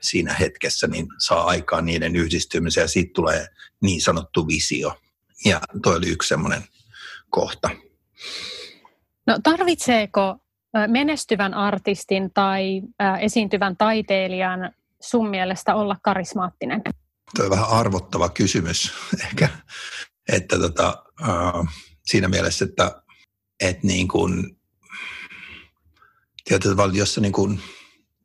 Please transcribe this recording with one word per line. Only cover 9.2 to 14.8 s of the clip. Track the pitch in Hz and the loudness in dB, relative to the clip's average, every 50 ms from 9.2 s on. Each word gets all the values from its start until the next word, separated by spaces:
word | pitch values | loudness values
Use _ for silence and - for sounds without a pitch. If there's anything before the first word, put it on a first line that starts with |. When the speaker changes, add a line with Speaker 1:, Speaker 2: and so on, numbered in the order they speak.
| _ - | _ 0
Speaker 2:
No | 226 214 - | 0 4 4
tarvitseeko, | 311 320 330 381 349 330 - - 247 240 220 208 202 - 202 196 190 185 - _ _ _ _ _ _ - 220 | 4 4 4 4 2 2 0 2 2 2 2 2 2 2 2 2 2 -2 -6 _ _ _ _ _ _ -2 0
ö, | 208 214 | 2 4
menestyvän | 226 262 285 302 302 277 - - 220 190 202 196 - | 4 2 2 2 0 -2 -2 -2 0 0 0 0 0
artistin | 208 202 208 196 185 - 208 196 - - - 196 190 190 - - | 0 0 0 0 0 0 -2 -2 -2 -2 -2 0 0 0 0 2
tai, | 208 196 196 190 196 190 190 190 190 196 - - - | 2 2 2 2 0 0 -2 -2 -4 -6 -8 -6 -2
ö, | 208 196 190 - | 0 0 2 2
esiintyvän | 208 214 - 233 214 190 214 190 202 196 175 - | 0 0 0 0 0 0 0 0 0 0 0 2
taiteilijan | 214 220 220 220 208 - 196 190 190 185 185 185 185 185 185 185 185 - - _ | 2 2 2 0 0 0 0 0 0 -2 -2 -2 -2 -2 -2 -4 -6 -8 -10 _